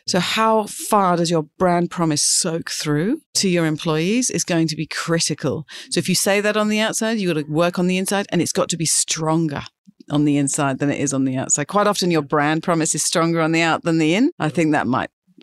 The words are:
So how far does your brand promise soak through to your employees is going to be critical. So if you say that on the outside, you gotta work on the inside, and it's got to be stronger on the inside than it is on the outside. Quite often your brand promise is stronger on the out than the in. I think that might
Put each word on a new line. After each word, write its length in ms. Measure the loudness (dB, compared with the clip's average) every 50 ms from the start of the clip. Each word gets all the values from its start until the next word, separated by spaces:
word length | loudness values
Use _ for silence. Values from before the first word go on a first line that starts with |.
| _ -4
So 140 | -2 -2
how 420 | -2 -2 -2 0 2 2 2 2 0
far 540 | -2 -6 -10 -4 0 2 2 4 4 2 2
does 120 | 0 0
your 140 | 0 -2 -2 -4 _ 0
brand 320 | 0 2 2 2 0 -2
promise 300 | -2 -2 -2 0 0 0 0
soak 460 | 0 0 0 0 -2 -4 -4 -6 -6
through 480 | -8 -6 -2 -2 0 0 0 0 -2 -4 _ _ -4
to 160 | -2 0 2
your 160 | 2 2 2
employees 640 | 0 0 -2 -2 -2 0 0 0 0 0 0 0 -2
is 160 | -2 -4 -2
going 220 | 0 0 0 0 0
to 80 | -2 -4
be 80 | -8 -8
critical. 800 | -6 -8 -4 -2 0 0 0 -2 -4 -4 -4 -4 -4 -4 -6 -10 -14 -18 -12 -6
So 100 | -4 -2
if 80 | 0 0
you 80 | 0
say 240 | 0 2 2 2 2
that 160 | 2 2 0
on 140 | 0 0 0
the 100 | 0 0
outside, 400 | 0 0 -2 -2 -2 -2 -2 0
you 80 | 0 0 -2
gotta 120 | -2 -2 -2
work 280 | 0 0 0 0 2 0
on 100 | 0 2
the 100 | 2 0
inside, 300 | 0 0 0 -2 -2 0
and 120 | 0 0
it's 120 | 0 0 0
got 160 | -2 0 0
to 80 | -2 -2
be 80 | -2
stronger 800 | 0 0 0 0 -2 -4 -4 -2 0 0 0 0 0 -2 -6 -10 -12 _ _ _ _ -20 _ -10 -4
on 140 | 0 2 2
the 140 | 4 4 2
inside 420 | 2 0 0 0 -2 -2 0 -2
than 100 | -2 -2
it 120 | -2 -2
is 120 | -2 -2 0
on 120 | 0 0
the 100 | 0 -2
outside. 320 | -2 -2 0 0 0 0 0
Quite 180 | 0 2 2 2
often 240 | 2 0 0 2
your 100 | 2 0
brand 420 | 0 0 0 2 2 2 0 0 0
promise 320 | 0 0 0 0 0 -2
is 80 | -2 -2
stronger 380 | -2 0 0 2 2 2 2
on 100 | 2 2
the 100 | 2 2
out 220 | 2 2 0 0 0
than 140 | 0 2 2
the 180 | 4 4 4
in. 160 | 4 2 2 0 0
I 80 | -4 -2
think 240 | 0 0 2 2
that 160 | 2 2 2 0
might 220 | 0 -2 -2 -4 _ _ _ _ _ -20